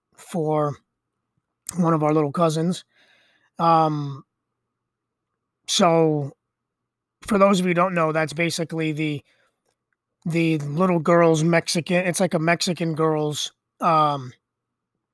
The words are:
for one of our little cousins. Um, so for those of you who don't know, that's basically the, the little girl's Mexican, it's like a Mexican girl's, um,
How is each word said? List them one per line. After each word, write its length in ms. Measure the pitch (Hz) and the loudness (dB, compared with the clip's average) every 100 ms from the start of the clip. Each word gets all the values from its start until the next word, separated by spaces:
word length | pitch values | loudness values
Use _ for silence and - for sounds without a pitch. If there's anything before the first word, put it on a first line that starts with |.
| _ _ | _ _
for 580 | - 175 156 151 147 139 _ _ _ _ _ _ _ _ - 170 | -10 -6 -2 0 -2 -4 _ _ _ _ _ _ _ _ -8 -2
one 160 | 165 | 0
of 100 | 156 | 2
our 100 | 151 | 2
little 200 | 156 147 | 0 0
cousins. 500 | 175 165 160 170 175 - _ _ _ _ _ _ - | 0 0 0 -4 -4 -10 _ _ _ _ _ _ -2
Um, 680 | 165 160 156 151 143 139 - _ _ _ _ _ _ _ _ _ _ _ _ _ - | 2 2 2 -2 -8 -10 -18 _ _ _ _ _ _ _ _ _ _ _ _ _ -6
so 680 | - 175 165 160 151 143 - _ _ _ _ _ _ _ _ | 0 4 4 2 0 -4 -12 _ _ _ _ _ _ _ _
for 160 | - 202 | -2 2
those 240 | 196 190 | 4 4
of 40 | 180 | 0
you 40 | |
who 60 | 175 | 0
don't 180 | 190 | 0
know, 180 | 175 160 | 0 0
that's 220 | 156 156 | 0 -4
basically 580 | 147 170 - 160 160 156 | -2 -4 -4 -6 -4 -4
the, 320 | 151 151 143 _ _ _ _ _ _ _ _ _ _ 170 | -4 -4 -6 _ _ _ _ _ _ _ _ _ _ -4
the 320 | 165 165 156 | 0 0 -2
little 420 | 143 151 185 170 | -4 -2 0 0
girl's 460 | 165 170 165 160 165 | 2 4 4 4 2
Mexican, 600 | 165 - 175 143 180 185 | 0 0 -4 -2 -2 -2
it's 140 | 170 | -2
like 140 | 180 | -2
a 60 | 170 | 0
Mexican 540 | 160 170 190 165 165 | 0 -2 -2 -4 -4
girl's, 600 | 156 160 151 151 143 - _ _ - | -2 -2 0 -4 -6 -10 _ _ -4
um, 540 | 185 156 151 143 127 - _ _ _ _ _ _ _ | 0 2 2 -2 -10 -20 _ _ _ _ _ _ _